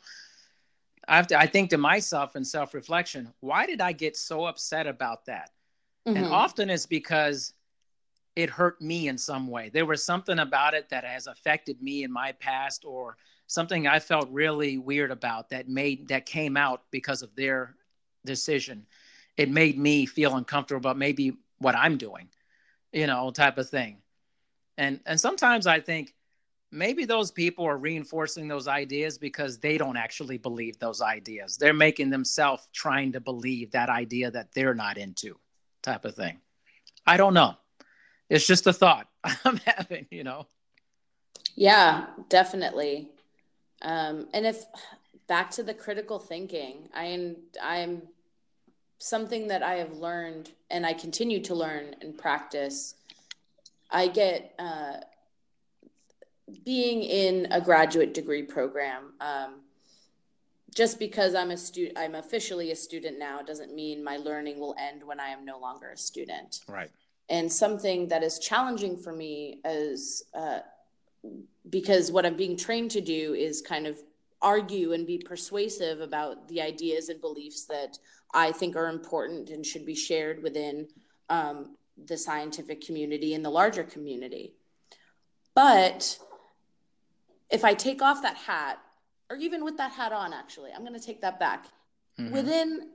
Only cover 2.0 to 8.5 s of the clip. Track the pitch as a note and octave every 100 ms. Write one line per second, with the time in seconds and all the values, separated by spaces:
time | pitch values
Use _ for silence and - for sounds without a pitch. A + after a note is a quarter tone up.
2 | - D#3 C#3 C#3+ C3 D3+ C#3 C#3+ C#3 E3+
3 | F3 C#3+ A#2 - C3 E3+ F#4 C4+ F3+ D3+
4 | D#3 - - D#3+ E3+ - - D#3 D3+ B2
5 | B2 A2+ - G2+ D2+ _ _ _ _ _
6 | A#3 G3 F3 F#3 D4 - G3 F3 - D#3+
7 | - D#3 D3 C#3 - - _ _ _ _
8 | _ _ _ E3+ E3